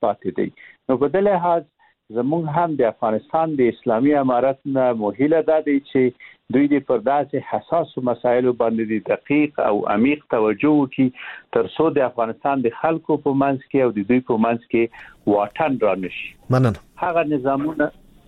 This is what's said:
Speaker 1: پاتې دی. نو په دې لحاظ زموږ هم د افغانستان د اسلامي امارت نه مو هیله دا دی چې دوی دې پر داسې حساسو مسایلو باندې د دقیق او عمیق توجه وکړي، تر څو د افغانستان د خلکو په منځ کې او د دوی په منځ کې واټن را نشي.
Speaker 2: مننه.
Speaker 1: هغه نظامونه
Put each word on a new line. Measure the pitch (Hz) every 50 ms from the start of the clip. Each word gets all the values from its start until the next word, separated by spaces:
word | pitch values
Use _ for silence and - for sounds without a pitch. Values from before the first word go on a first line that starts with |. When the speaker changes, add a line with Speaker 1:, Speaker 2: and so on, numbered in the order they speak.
Speaker 1:
پاتې | - 107 101 - - 92 -
دی. | - 98 95 - - - - - _ _ -
نو | 131
په | 123 139 147 147
دې | 190 196 208
لحاظ | 196 170 175 175 170 170 - _ _ _ _ _ _ _ _ _ 107
زموږ | 117 123 135 160 170 165 151 147
هم | 170 175 170 151 131
د | 123 110
افغانستان | - - 123 110 110 107 - _ - 160 165 160 156 135
د | 123 117
اسلامي | 110 - _ 127 113 113 131 143 151
امارت | 143 135 127 123 120 127 135 139 - _ 143 135
نه | 135 127 123 120 113
مو | 107 101 101 123
هیله | 139 151 160 160 156 160
دا | 156 156 151 147
دی | 143 139 139 -
چې | - 135 127 123 - _ - - - _ _ -
دوی | 113 135 143 143
دې | 147 139 139 -
پر | 131 113 104
داسې | 131 139 147 139 135 - 135 - -
حساسو | - 104 - - 160 170 151 - - 135 127 123
مسایلو | 117 117 - 123 120 123 127 127 123 113
باندې | 120 117 113 110 113 107
د | 110 104 - -
دقیق | 104 - - - 143 151 151 143 - - - 113
او | 104 107 - - 104
عمیق | 104 117 139 147 147 - _ -
توجه | 117 110 107 107 104 143 151 151
وکړي، | 147 139 131 - - 131 127 - - - - - - - _ -
تر | 117 113 - -
څو | - 156 160 139
د | 143 127 120
افغانستان | - 120 113 113 113 - - 143 139 135 120 113
د | - -
خلکو | - 160 165 156 - - 156 147 -
په | 143 135 139
منځ | 139 139 135 131 - _
کې | - 135 131
او | 120 104
د | 104 98 98
دوی | 123 127 127 -
په | 117 110 113
منځ | 117 117 117 - _
کې | - 113 117 113 - - - - - _ _ 104 101
واټن | 101 104 104 - - 160 147 135 107 110
را | 101 92 95 92
نشي. | 87 - - - - - _ _ - 123
Speaker 2:
مننه. | 127 131 117 101 - - _ _ - 165
Speaker 1:
هغه | 180 165 170 160 147 151
نظامونه | 135 123 139 139 139 143 156 156 - 147 160 - - - - - - _